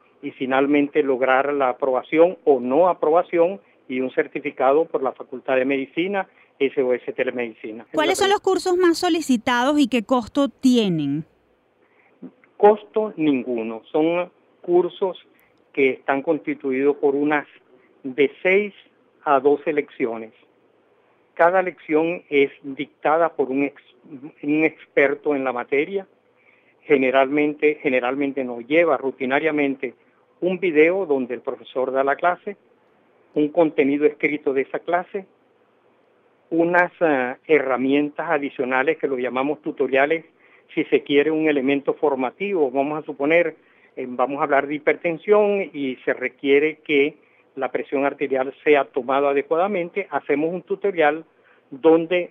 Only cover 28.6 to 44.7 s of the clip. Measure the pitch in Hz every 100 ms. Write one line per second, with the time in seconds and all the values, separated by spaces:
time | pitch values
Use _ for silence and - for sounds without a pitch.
28.6 | 120 160 165 127 131 127 127 139 156 151
29.6 | 139 127 123 - _ _ _ - 175 180
30.6 | 185 151 165 190 170 139 123 117 - 117
31.6 | 117 131 127 135 139 143 175 175 208 196
32.6 | _ _ _ _ _ _ _ 151 147 170
33.6 | 156 151 139 147 147 - 156 147 147 135
34.6 | 131 156 - 175 180 202 185 _ _ _
35.6 | _ _ _ _ _ _ _ _ - 165
36.6 | 170 175 180 - 165 135 123 135 - 147
37.6 | 131 120 135 143 147 156 160 151 139 -
38.6 | 127 131 143 156 151 131 123 127 143 156
39.6 | 160 147 127 135 147 165 - _ _ _
40.6 | _ - - 143 - 143 151 156 156 143
41.6 | 131 143 - - 151 131 123 - 196 185
42.6 | 135 135 139 151 156 139 143 170 160 -
43.6 | _ _ _ - 127 123 127 139 151 139
44.6 | 139